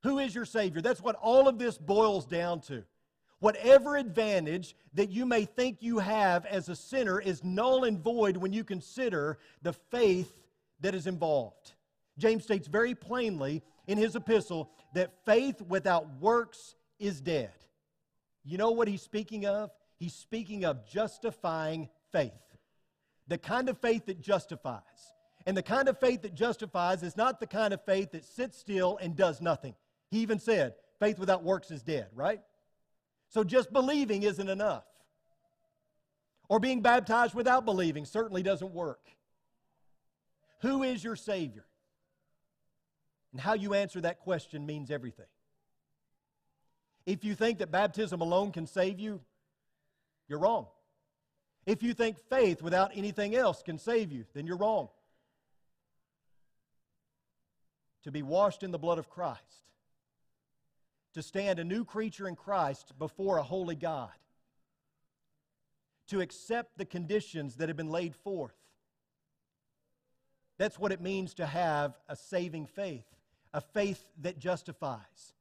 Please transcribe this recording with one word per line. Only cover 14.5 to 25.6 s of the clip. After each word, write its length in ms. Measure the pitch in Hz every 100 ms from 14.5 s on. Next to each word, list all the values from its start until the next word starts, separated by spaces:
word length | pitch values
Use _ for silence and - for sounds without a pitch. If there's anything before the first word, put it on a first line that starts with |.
| 165 147 _ _
that 320 | 170 180 - -
faith 340 | 226 269 -
without 460 | 180 190 196 170 156 135
works 560 | 190 233 233 - - _ _ _
is 200 | 202 160
dead. 340 | 139 160 107 - _ _ _ _ _ _ _ _
You 140 | 139 180
know 140 | 220
what 160 | 233 226
he's 140 | 196
speaking 440 | - 214 214 214 202
of? 260 | 202 208 - _ _
He's 160 | 175
speaking 520 | - - 226 190 208 175
of 200 | 135 104
justifying 1040 | 185 214 - 233 - 175 160 156 160 147 _ _
faith. 460 | 156 131 - _ - _ _ _ _ _ _ -
The 120 | 170
kind 300 | - 233 262
of 100 | 240
faith 260 | 240 226 226
that 160 | 185
justifies. 600 | 170 202 - 156 143 110 - _ - _ _ _ -
And 100 |
the 60 | 190